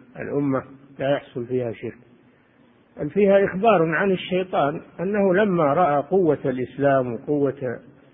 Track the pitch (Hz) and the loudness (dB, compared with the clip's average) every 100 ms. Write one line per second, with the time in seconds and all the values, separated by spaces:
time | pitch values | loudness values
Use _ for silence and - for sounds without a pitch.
0 | - - 110 139 143 131 - - - - | -20 -14 -6 -4 -2 -2 -6 -16 -20 -6
1 | 139 139 - 127 120 127 117 104 113 - | -2 -2 -4 -12 -6 -4 -4 -8 -12 -14
2 | - _ _ _ _ _ _ _ _ - | -20 _ _ _ _ _ _ _ _ -12
3 | 151 196 196 196 196 190 226 185 165 156 | -4 2 4 4 2 0 2 4 2 0
4 | 196 185 - 185 185 190 143 160 - - | 0 -2 -2 -4 -2 -2 -2 -2 -10 -8
5 | 180 208 196 180 220 170 147 151 170 143 | -4 0 2 2 2 2 2 2 2 0
6 | 131 190 165 143 139 127 123 - 139 135 | 0 2 2 0 -2 -4 -6 -2 2 2
7 | 123 113 - 147 139 - 127 117 - - | 0 -6 -4 -2 -2 -2 -8 -10 -14 -20
8 | _ | _